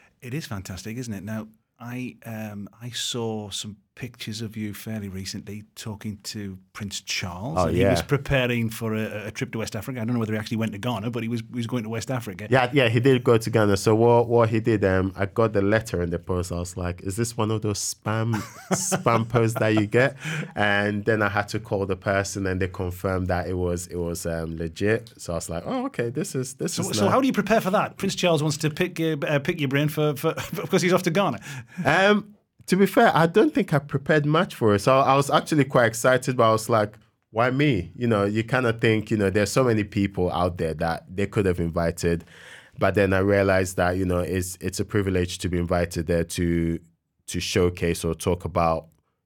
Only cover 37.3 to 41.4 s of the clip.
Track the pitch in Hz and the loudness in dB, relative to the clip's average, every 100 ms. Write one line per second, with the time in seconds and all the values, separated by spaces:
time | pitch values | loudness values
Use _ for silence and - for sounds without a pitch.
37.3 | 110 123 131 151 107 87 - 120 107 101 | 0 2 4 2 2 -2 -4 0 2 2
38.3 | 107 113 131 120 117 117 110 - 110 98 | 0 0 2 2 2 2 2 0 0 2
39.3 | 101 101 131 127 110 101 104 98 - 90 | 2 2 2 2 2 0 0 -2 0 -2
40.3 | 80 90 87 82 76 82 80 - 92 98 | 0 0 0 -4 -2 -2 -4 -6 -6 -2
41.3 | 113 | 0